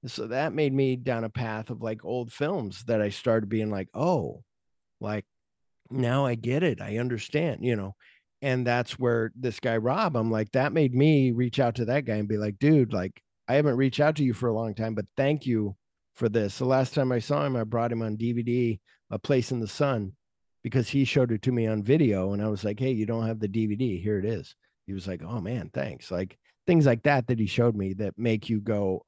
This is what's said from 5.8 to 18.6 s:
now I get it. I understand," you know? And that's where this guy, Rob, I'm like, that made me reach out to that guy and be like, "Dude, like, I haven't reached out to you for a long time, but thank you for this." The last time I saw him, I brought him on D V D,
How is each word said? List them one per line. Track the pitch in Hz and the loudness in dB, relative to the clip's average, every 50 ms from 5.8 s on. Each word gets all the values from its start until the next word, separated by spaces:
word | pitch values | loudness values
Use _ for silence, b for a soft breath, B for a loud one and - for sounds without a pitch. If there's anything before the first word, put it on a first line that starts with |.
| _ - | _ -8
now | - 135 123 117 127 139 139 | -4 -2 0 0 2 2 2
I | 127 120 | 0 -2
get | 113 113 117 127 151 185 | -2 -2 -2 0 0 0
it. | 165 110 - | 0 0 -2
I | 98 101 107 113 | -4 -6 -4 -2
understand," | 120 - 120 110 - - - 147 165 160 110 - - | -2 -2 -4 -6 -4 -4 -2 -2 0 -2 -2 -2 -2
you | 123 117 | 0 0
know? | 104 95 98 98 b b b b b b _ _ _ | 0 -2 -6 -12 b b b b b b _ _ _
And | - 139 127 127 123 | -2 0 0 0 2
that's | 123 120 123 117 - - - | 2 2 2 0 -2 -4 -2
where | 123 120 117 117 113 113 - | 0 2 2 2 0 -2 -4
this | 120 127 123 107 - | -4 -4 -4 -4 -2
guy, | - 127 117 113 | -2 0 0 0
Rob, | 110 123 143 196 220 175 143 | 0 0 0 0 0 0 0
I'm | 117 110 113 | 0 0 2
like, | 110 110 110 - | 0 0 0 0
that | - 131 131 147 143 | 0 0 2 2 2
made | 165 151 131 123 | 2 2 4 4
me | 127 143 156 156 139 131 127 | 4 6 6 6 6 4 4
reach | 117 117 127 120 - 139 | 2 2 0 0 2 2
out | 131 120 113 | 2 2 2
to | 123 117 | 0 0
that | 107 127 147 135 | 0 0 0 0
guy | 120 107 | 0 -2
and | 107 107 104 | -2 0 0
be | 107 104 | -2 -2
like, | 107 107 101 - | -2 -2 -2 2
"Dude, | 139 147 160 147 123 104 - | 4 6 6 6 4 4 0
like, | 95 92 95 - _ _ _ _ _ _ - | -2 -4 -4 -8 _ _ _ _ _ _ 2
I | 123 | 2
haven't | 143 147 147 120 123 | 4 4 4 4 4
reached | 135 135 117 - | 2 2 2 2
out | 147 151 156 | 2 2 4
to | 156 143 | 2 2
you | 127 113 | 0 0
for | - 127 120 | 0 0 0
a | 110 | 0
long | 107 117 110 101 | 0 -2 -4 -4
time, | 110 110 113 110 | -4 -4 -2 -2
but | 107 98 - _ | -4 -6 -4 _
thank | - 135 139 151 143 - | 0 2 2 2 0 0
you | 131 120 110 104 98 98 - _ _ _ _ _ _ _ | 0 0 0 0 -2 -6 -10 _ _ _ _ _ _ _
for | - 123 107 | -2 0 2
this." | 101 113 104 98 - - | 2 2 0 0 -2 -2
The | 131 | 0
last | 127 131 131 131 127 - | 2 4 2 2 2 0
time | 151 131 127 | 0 0 2
I | 127 120 | 0 0
saw | 113 - 143 147 147 | 0 0 -2 0 0
him, | 139 131 | 0 -2
I | 120 113 | -2 -2
brought | 110 117 117 117 120 | -2 0 0 0 0
him | 117 113 | 0 -2
on | 113 110 107 | -2 -4 -2
D | 107 117 120 117 | -2 -2 -2 -2
V | 120 113 | -2 -2
D, | 120 120 123 | 0 0 0